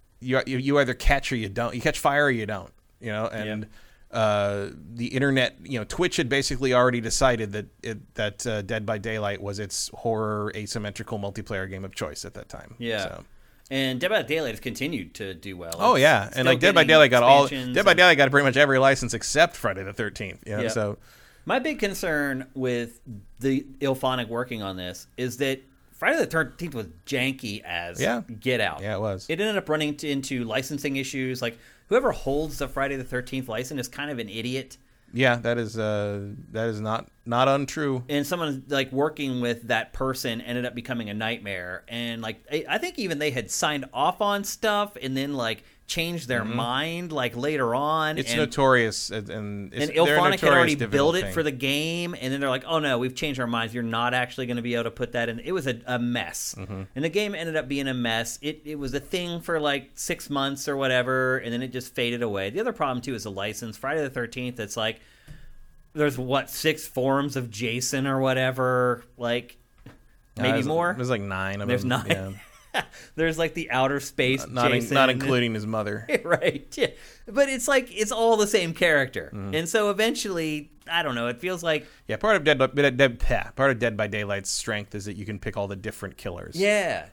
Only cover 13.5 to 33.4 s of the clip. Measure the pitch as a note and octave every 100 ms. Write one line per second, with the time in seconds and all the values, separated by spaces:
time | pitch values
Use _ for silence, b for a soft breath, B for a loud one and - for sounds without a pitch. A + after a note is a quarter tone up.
13.5 | b b C3+ C3 B2+ F3+ G#3 C#3 D#3+ C3+
14.5 | G#2+ B2 A2+ D3 C#3 E2 - G2 F2 G2+
15.5 | F2+ E2+ E2+ A3 C3 D3 A#2 G#2 C3 C3
16.5 | B2+ F3 E3+ D3+ D#3 C#3 B2 A#2+ C#3 C3+
17.5 | C#3 B2+ C#3+ F#3+ E3+ F3+ D3 C3+ C#3+ C#3
18.5 | C3+ C#3+ C3 C3+ C3+ A#2+ A2+ - D3 E3
19.5 | - A2 F#2+ G2 G2 G#2 - G2 - -
20.5 | G#2 A2 A2 G#2 G2+ b b b b -
21.5 | B3 D#4 D4+ G3+ F#3 F3+ D3+ C#3+ C3 C3
22.5 | C3+ B2+ A#2+ A#2 - - G#2 - - C3+
23.5 | C3+ - - C#3 C3 C3 B2+ A2 A#2 B2
24.5 | A2+ G2 F#2 F2+ F2 - - B2+ A#2+ C3+
25.5 | C3+ - _ _ - G3+ D#4+ F#3 D#3+ D3+
26.5 | - E3+ B2+ F#2 - - C3 C3 C3 A2
27.5 | G#2 - F2 F2 F2 D#3+ A#3+ F3 G#2+ B2+
28.5 | A#2+ F#2+ D2 G2+ G2 G#2+ F#2+ - D#3+ G#3+
29.5 | G3+ E3+ D#3 D3 D3 D3+ C#3 C3+ B2+ A#2
30.5 | A2 - C#3+ D3 C3+ C3 C3+ B2+ B2+ A#2
31.5 | A#2 b b b A#3 B3+ - C3+ C#3+ D#3
32.5 | - C#3 C#3 C#3 C#3 A#2+ B2 B2 C3+